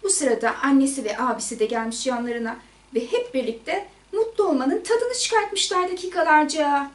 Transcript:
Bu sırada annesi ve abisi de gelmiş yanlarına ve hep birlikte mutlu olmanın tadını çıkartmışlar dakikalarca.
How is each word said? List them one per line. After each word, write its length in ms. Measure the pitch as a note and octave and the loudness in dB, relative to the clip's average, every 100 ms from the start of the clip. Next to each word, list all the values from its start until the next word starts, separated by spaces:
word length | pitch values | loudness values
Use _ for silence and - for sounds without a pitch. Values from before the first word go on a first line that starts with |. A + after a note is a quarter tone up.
Bu 60 | G4+ | -2
sırada 460 | - C#4+ A3+ A#3 - | 0 2 2 0 0
annesi 400 | C4+ C4+ C4+ C4+ | 4 4 4 0
ve 160 | G#3+ G#3 | -4 -4
abisi 400 | B3 - - A3+ | -2 -4 -6 -2
de 60 | A3 | -2
gelmiş 400 | A#3 A3+ A3+ C4 | -2 -4 -4 -4
yanlarına 520 | A#3+ A#3+ A#3+ A3+ A#3+ - - _ A3+ | -2 -2 -4 -6 -8 -14 -20 _ -4
ve 160 | - | 0
hep 220 | B4 A#4+ | -2 -2
birlikte 540 | C4 A3 A#3 - F#4 - - _ | -2 -2 -4 -4 -4 -6 -14 _
mutlu 320 | G4+ A4+ - | -2 0 2
olmanın 400 | F#4+ C4+ C4+ A4 | 2 2 2 0
tadını 300 | - A4+ A#4+ | 2 0 0
çıkartmışlar 760 | B4 - A4+ G#4 G#4 - F4+ F#4 | -2 0 0 0 -2 0 0 0
dakikalarca. 1000 | F4+ F4+ F4+ D#4+ D4+ D4 D#4 D4 C#4+ C#4 | -2 -4 0 4 6 4 2 2 0 -2